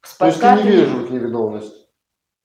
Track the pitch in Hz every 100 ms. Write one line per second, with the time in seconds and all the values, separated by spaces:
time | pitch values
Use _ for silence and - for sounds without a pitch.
0 | - - 185 - 240 208 208 190 147 127
1 | 117 127 117 117 107 107 107 - _ _
2 | _ _ _ _